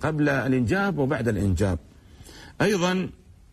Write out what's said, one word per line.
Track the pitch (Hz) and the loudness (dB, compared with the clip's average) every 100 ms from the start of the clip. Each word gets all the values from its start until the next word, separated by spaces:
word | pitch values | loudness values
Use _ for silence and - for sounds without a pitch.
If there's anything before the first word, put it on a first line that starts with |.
قبل | 143 156 147 | -2 0 2
الإنجاب | 139 117 131 117 185 202 151 | 2 2 2 2 0 0 0
وبعد | 131 120 113 | -2 0 -2
الإنجاب. | 104 101 87 98 85 - - - - - - - - | 0 0 2 0 -2 -6 -20 -20 -20 -20 -20 -12 -2
أيضًا | 180 202 180 185 156 - - - - | 0 2 0 0 -4 -10 -20 -20 -20